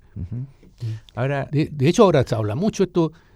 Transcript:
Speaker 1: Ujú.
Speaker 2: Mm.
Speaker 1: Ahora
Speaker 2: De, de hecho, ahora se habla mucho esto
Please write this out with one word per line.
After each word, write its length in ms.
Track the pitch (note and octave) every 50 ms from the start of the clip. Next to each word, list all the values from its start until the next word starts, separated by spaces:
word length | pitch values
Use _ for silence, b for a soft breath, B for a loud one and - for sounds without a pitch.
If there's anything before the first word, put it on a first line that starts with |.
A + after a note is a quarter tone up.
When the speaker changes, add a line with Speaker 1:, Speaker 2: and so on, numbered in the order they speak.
| _ - _
Speaker 1:
Ujú. 200 | - F2 - A#2
Speaker 2:
Mm. 100 | B2 C3+ C3+ - _ - - - B A#2 A2+ A2 G#2+ B B -
Speaker 1:
Ahora 320 | A2+ B2+ C#3 C#3+ C#3 C#3 -
Speaker 2:
De, 180 | C#3 C#3+ D#3+ -
de 160 | - C#3+ B2+
hecho, 160 | E3 F#3 A#3+ G#3+
ahora 200 | F#3 D#3 C3+ A#2+
se 80 | - B2
habla 180 | A2 G#2+ G#2 G#2+
mucho 280 | D3 G3+ G#3+ - - F#3+
esto 280 | - - F3 D#3+ D#3+ E3+ b b b b